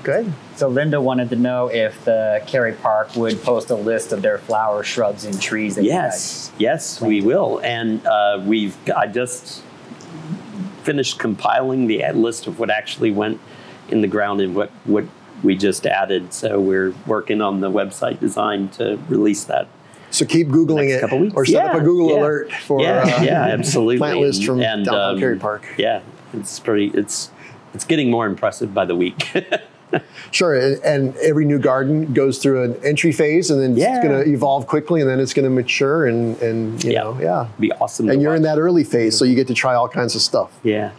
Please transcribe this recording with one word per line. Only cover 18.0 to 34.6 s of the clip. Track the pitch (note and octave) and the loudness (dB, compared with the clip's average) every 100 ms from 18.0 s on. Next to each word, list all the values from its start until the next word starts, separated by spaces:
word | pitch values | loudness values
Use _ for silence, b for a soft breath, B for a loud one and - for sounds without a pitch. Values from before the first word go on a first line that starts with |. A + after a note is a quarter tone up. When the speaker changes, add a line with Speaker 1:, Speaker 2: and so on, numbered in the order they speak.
| B2 - | -6 -2
Speaker 3:
design | A2 G#2+ G#2+ G2+ F#2+ | -4 -2 -2 -2 -4
to | - A2+ G#2 D#3 | -4 -4 -4 -2
release | A2+ G#2 G2+ | 2 2 0
that | - - - - B B B | -2 -4 -4 -12 B B B
Speaker 1:
So | - D3+ | -4 2
keep | D#3+ D#3+ | 2 4
Googling | C#3 D#3+ D#3 C#3 | 4 4 2 2
Speaker 3:
next | C3 | 0
Speaker 1:
it, | |
Speaker 3:
couple | B2 C3 | 0 2
weeks. | G#3 E3+ | 2 2
Speaker 1:
or | C3 | 2
set | - F#4+ | 4 4
up | F3 | 2
Speaker 3:
Yeah, | |
Speaker 1:
a | |
Google | D3+ F3+ E3 | 4 4 4
Speaker 3:
yeah. | D3 | 4
Speaker 1:
alert | D3 D3 D3+ | 2 0 -4
for, | - - C#3 | -10 -2 0
Speaker 3:
Yeah, | D#3 - B2+ B2 | 2 2 2 2
Speaker 1:
uh, | |
Speaker 3:
yeah, | - E3 | 2 2
absolutely. | A2+ A2 D3 C#3 A2+ B2 | 0 0 0 2 2 2
Speaker 1:
plant | D3+ C#3+ | 0 2
list | C#3+ G2 G#2 | 2 2 0
from | B2+ | 0
Speaker 3:
And, | A#2 G#2+ | 0 0
Speaker 1:
downtown | G2+ G#2+ G2 | 0 0 0
Speaker 3:
um, | G2 | 0
Speaker 1:
Cary | B2+ G#2 | -2 -2
Park. | G#2 G#2 - - | -4 -6 -10 -2
Speaker 3:
yeah, | A2 G#2+ - - - | -2 -2 -6 -20 -14
it's | A2+ G2 - | -12 -10 -8
pretty, | - G#2 G#2 - | -2 0 0 -2
it's, | G#2 - - B B B - - | -4 -6 -10 B B B -18 -14
it's | - | -2
getting | D#3+ C3 | 0 2
more | A#2 A2 | 2 0
impressive | F#2+ G#2+ - A2 | -2 -4 -4 -4
by | G2+ F#2 | -2 0
the | F2 | 0
week. | F2+ - - - | 0 -2 -4 -4
<laughs> | F#3 - - - - - B B B | -2 -6 -6 -20 -4 -4 B B B
Speaker 1:
Sure, | - F3+ C#3 | 0 2 4
and, | C3 C#3 D3+ | 2 2 0
and | C#3+ C3+ C3 | 2 0 0
every | D3+ D3+ | 2 2
new | D3 C#3+ | 2 4
garden | C3+ C3 C3+ D#3 D#3 | 4 2 2 0 2
goes | C#3 C3+ B2+ | 2 2 2
through | C#3 C3 | 2 2
an | B2 A#2+ | 0 -2
entry | C#3 D3 F3 | -2 2 2
phase, | D3 D3+ D#3+ E3 | 4 4 4 2
and | C#3+ | 2
then | C3+ A#2+ | 4 4
Speaker 3:
Yeah. | G3 B3+ | 2 2
Speaker 1:
it's | D#3+ | 2
gonna | C#3 | 2
evolve | C#3+ C#3+ C#3 C#3 | 2 2 2 0